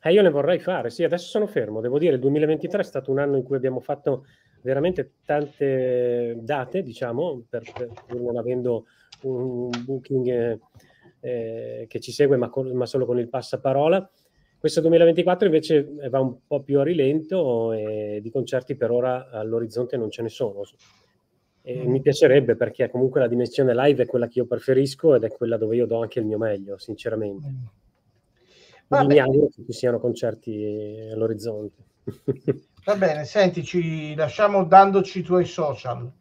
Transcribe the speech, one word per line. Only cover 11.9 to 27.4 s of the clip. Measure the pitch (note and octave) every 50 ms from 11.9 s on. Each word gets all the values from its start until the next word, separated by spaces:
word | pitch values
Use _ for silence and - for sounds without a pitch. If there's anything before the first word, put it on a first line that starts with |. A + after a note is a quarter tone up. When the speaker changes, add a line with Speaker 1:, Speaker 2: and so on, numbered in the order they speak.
| - A2+
Speaker 1:
ci | - -
segue, | B2 - D3 C3+ C#3 B2+
ma | A#2+ A#2
con, | - C3+ C3 C3 B2
ma | B2+ B2
solo | A#2 - C3+ B2+ A#2
con | B2 B2
il | A#2+ A#2+
passaparola. | - C3 A#2+ - - B2+ - C#3 C3 C#3 D3 D#3+ F3+ F#3+ F#3+ - _ _ _ _ _ _ _ _ _ _
Questo | - D#3 - E3+
duemilaventiquattro | D#3 E3 E3 E3 E3+ E3 E3 E3+ E3+ F3 F3+ F3+ G#3+ G3
invece, | D#3 D#3 D3+ - D#3+ D3 C#3 C#3+ C#3+ D3
eh, | C#3+ C3
va | A2+ C3+
un | C3 B2+ B2 - _
po' | _ D3 C#3
più | C#3 - C#3 C#3+
a | C#3
rilento | D#3 F3+ D#3+ C3+ C3+ C#3+ D#3+ D#3 - F#3+ F#3+ E3 C3 A#2+ A#2 A2+ A2+ A2+
e | A2 G#2+ G#2+ G#2+ G#2+ G#2+ G#2 G#2 G#2+
di | G#2 A2+
concerti | A2+ C3+ B2+ C3 - B2+ B2+ _ C#3
per | - B2 A2
ora | A#2+ B2 B2 B2+ B2+ B2+ C3 -
all'orizzonte | B2 A2 G#2+ A2 A2+ A#2 A#2 A2+ G#2+ A#2 B2 A#2+ - B2+
non | A2+ G#2+
ce | - -
ne | A#2 A2+
sono. | - - C3+ A2 G2 G2+ G2+ - _ _ _ _ _ _ _ _ _ _ _ _ _ _ _ _ _ _ _
E | B2+ B2 B2 -
Speaker 2:
Mm. | B2
Speaker 1:
mi | B2+ C3+
piacerebbe, | C3+ D3+ C#3 - E3 C#3 B2+ C#3+ C3 A#2 A2+
perché | A#2 A#2+ A2 - - C3 A2+
comunque | - C3 C3 C3 B2 D3
la | B2+ A#2
dimensione | A#2+ A#2+ B2 A#2 - - C#3 C3 A#2+
live | A#2+ C3 D3 C#3+ B2 B2
è |
quella | - - B2+ A#2+ A#2
che | _ C3
io | B2
preferisco | A#2+ B2 A2+ - - C3 C3 C#3 C3+ C#3 - - E3 C#3+
ed | A#2+ A2
è | A2
quella | - - B2 A2+ A2+ A2
dove | A2+ G#2+ A2+
io | A#2+ A#2+ G#2+
do | A#2 A#2
anche | A#2 G#2+ - B2+
il | A2 G#2+
mio | A2 G#2
meglio, | A2+ A2 G#2 G2 G2 G2 G2 F#2
sinceramente. | - - G#2+ G#2 - A#2 A2 A2 G#2+ G#2 G2+ G2